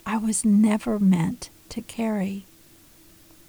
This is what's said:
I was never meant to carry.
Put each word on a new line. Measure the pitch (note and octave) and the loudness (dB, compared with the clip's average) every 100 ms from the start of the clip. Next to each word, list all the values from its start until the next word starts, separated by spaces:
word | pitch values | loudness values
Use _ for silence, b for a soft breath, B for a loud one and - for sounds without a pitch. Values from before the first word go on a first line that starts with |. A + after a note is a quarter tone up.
| - | -6
I | A3 | -4
was | A3 G#3+ A3 | -2 0 2
never | G3+ G#3+ G#3+ A#3+ G#3+ | 4 4 2 -2 2
meant | F#3+ F3+ E3 B3 - - - | 4 4 0 -6 -12 -20 -16
to | - | -14
carry. | - - A3+ G#3+ F#3+ G3 - _ _ _ _ _ _ _ _ _ | -10 -6 -4 -4 -4 -8 -14 _ _ _ _ _ _ _ _ _